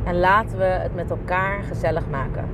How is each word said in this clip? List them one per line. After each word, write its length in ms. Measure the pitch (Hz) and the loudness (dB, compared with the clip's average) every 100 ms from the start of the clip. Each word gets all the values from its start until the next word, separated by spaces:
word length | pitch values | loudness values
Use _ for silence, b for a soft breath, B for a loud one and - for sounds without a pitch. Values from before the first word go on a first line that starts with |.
En 160 | - 180 | 0 2
laten 380 | 180 202 220 190 | 6 6 4 0
we 60 | |
het 320 | 190 185 - 180 | 2 2 -2 -4
met 140 | 165 | -4
elkaar 540 | 165 - 180 190 202 | -4 -2 -2 0 -2
gezellig 460 | 190 160 170 160 160 | -4 -2 0 0 -2
maken. 360 | 143 131 135 - | -4 -4 -4 -6